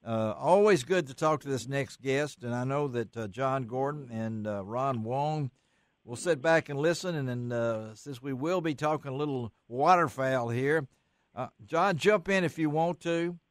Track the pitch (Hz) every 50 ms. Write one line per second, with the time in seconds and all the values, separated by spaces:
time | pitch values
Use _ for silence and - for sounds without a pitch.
0 | _ 113 113 110 110 107 104 - 135 147 175 202 202 214 202 165 123 120 185 185
1 | 156 135 135 - 160 156 156 147 - 139 135 123 113 123 139 139 135 - - -
2 | 117 135 135 139 147 143 - _ 120 120 120 123 127 131 139 143 147 143 120 120
3 | 113 98 _ 113 113 104 92 113 135 131 131 135 131 110 117 131 135 143 147 151
4 | 139 123 117 110 113 110 113 110 104 107 104 101 95 98 113 123 131 139 135 117
5 | 110 110 123 135 143 151 156 156 147 127 _ _ _ _ _ _ _ _ _ _
6 | _ - 120 120 - 175 165 135 123 165 165 160 151 - 147 139 147 170 170 160
7 | - 185 170 151 135 127 123 123 120 120 120 120 117 117 113 110 110 110 110 104
8 | - 143 139 120 123 143 135 123 135 160 185 185 165 165 147 123 147 151 156 156
9 | - 143 131 135 147 151 139 127 120 113 _ _ _ _ 117 123 143 165 185 175
10 | 170 139 - 131 131 131 131 127 120 117 117 120 131 143 151 160 151 - _ _
11 | _ _ _ _ _ _ _ - 127 - _ _ - - 151 160 180 202 185 143
12 | - 190 214 208 - - 196 190 180 156 - - 160 151 147 156 165 170 180 -
13 | - 170 170 170 170 170 175 170 _ _